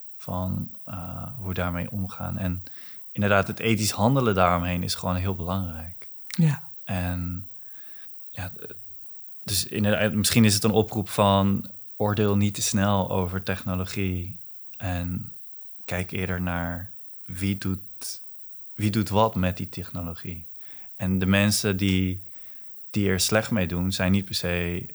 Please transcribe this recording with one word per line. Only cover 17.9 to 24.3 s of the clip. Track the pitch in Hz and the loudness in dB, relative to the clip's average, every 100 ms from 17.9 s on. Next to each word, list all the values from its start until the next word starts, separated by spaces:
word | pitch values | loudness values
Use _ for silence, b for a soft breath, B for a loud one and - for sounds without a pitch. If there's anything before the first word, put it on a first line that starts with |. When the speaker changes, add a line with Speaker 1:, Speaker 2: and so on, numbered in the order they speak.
| - - - - - - - - | -16 -14 -14 -18 -20 -20 -20 -16
Speaker 1:
wie | - 107 | -2 0
doet | 107 90 | 0 2
wat | 101 110 | 4 4
met | 95 92 90 | 4 0 -2
die | 92 | -6
technologie. | - 87 90 85 85 - 82 82 - B B B B | -10 -12 -10 -10 -10 -10 -12 -12 -20 B B B B
En | 92 92 | 0 2
de | 95 | 4
mensen | 98 104 104 104 95 | 6 6 4 2 2
die, | 101 92 92 92 - B B B B B B | 4 4 2 -2 -10 B B B B B B
die | 104 98 | -2 0
er | 92 | 2
slecht | - 110 110 | 2 2 2
mee | 113 87 | 0 0
doen, | 87 92 | 0 0
zijn | - 92 | 0 2
niet | 98 | 2
per | 95 | 0